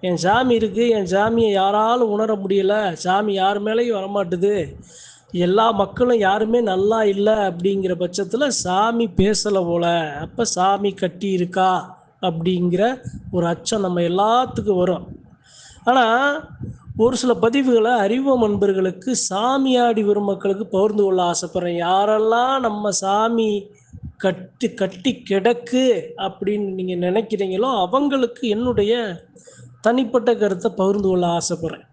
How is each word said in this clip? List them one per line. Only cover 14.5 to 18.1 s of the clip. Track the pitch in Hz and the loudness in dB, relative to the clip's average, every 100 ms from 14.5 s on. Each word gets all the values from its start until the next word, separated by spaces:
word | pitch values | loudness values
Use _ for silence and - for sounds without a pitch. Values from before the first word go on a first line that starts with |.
| - 208 185 | -4 -2 2
வரும். | 180 165 - - - - _ - - - | 2 0 -6 -18 -20 -20 _ -20 -20 -6
ஆனா | - 254 226 233 277 294 - - - - - - | 0 2 4 2 0 -2 -8 -14 -14 -14 -14 0
ஒரு | 226 247 | 2 2
சில | 254 | 0
பதிவுகளை | 233 226 262 262 233 220 247 | 2 2 2 4 4 4 2
அறிவு | 196 | 2